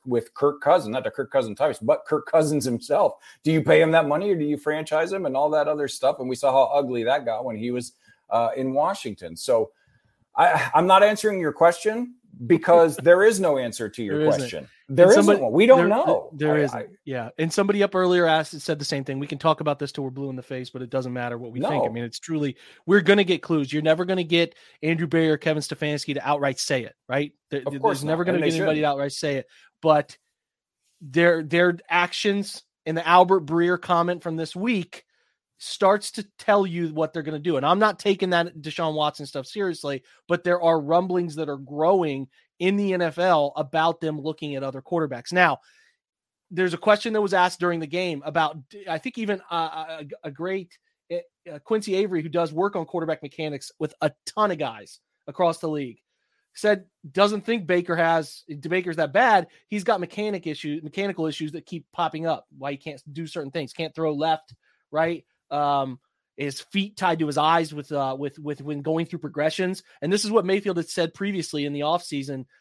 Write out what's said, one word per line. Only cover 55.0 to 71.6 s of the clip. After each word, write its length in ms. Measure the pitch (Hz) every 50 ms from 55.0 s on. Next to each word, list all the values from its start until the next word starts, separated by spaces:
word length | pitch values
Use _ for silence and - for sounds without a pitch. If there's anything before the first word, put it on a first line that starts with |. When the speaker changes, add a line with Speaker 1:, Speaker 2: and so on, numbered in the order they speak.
| _ _ _ _ -
Speaker 2:
across 320 | - 139 - 180 165 160 -
the 100 | - 160
league, 320 | 151 147 139 120 104 _ _ _ _ _ _ _ _ _ _ _ -
said 320 | - - 214 208 196 - _ _ _ - 143
doesn't 360 | - 185 202 202 214 202 -
think 220 | 226 233 226 175
Baker 280 | 151 180 175 175 175 170
has, 480 | 170 165 165 165 165 151 - - - _ - 147 147 135
Baker's 300 | 156 175 185 175 180 160
that 160 | 160 156 143 131
bad. 340 | 208 254 254 214 185 175 - _ _ _ -
He's 160 | 214 208 175
got 160 | 233 214 185
mechanic 440 | 175 170 - 202 208 214 202 175 -
issues, 380 | 160 147 - - 151 147 165 151
mechanical 420 | 147 - 196 196 202 185 175 160
issues 280 | 156 143 - 160 151 147
that 120 | 156 -
keep 200 | - 180 165 - _ -
popping 320 | - 170 160 - 156 165
up. 200 | 165 151 - - _ 147
Why 140 | 135 135 143
he 60 | 143
can't 240 | 139 - 156 143 127 - 151 139
do 140 | 160 165
certain 240 | 151 - 175 143 139
things, 200 | - 165 139 120
can't 240 | - - 160 156 -
throw 180 | 160 160 156 151
left, 400 | 143 156 160 160 156 _ _ - _ _ _ _ _ _ _
right? 320 | 147 156 165 165 170 156 - _ _ _ _ -
Um, 480 | 143 147 147 143 143 139 135 131 123 131 _ _ _ _ _ _ _
his 240 | - 143 143 131 -
feet 380 | - _ - 196 196 208 -
tied 220 | - 190 175 165 165
to 80 | 160
his 100 | 147 139
eyes 360 | 147 151 156 170 170 165 151 151
with, 180 | 147 139 - 151
uh, 220 | 143 135 131 131 139
with, 200 | 143 139 139 160
with 220 | 147 147 143 -
when 200 | 139 147 151 143
going 240 | 143 156 156 165 170
through 140 | - 180 165
progressions. 640 | - 147 - 147 151 160 - - 185 180 185 - - _ _ -
And 100 | 139 165
this 140 | 196 208 208
is 60 | 208
what 140 | 220 220 180
Mayfield 320 | 185 190 202 202 202 180
had 120 | 170 160 -
said 240 | - 185 165 165 -
previously 520 | - 196 202 196 180 156 - - 147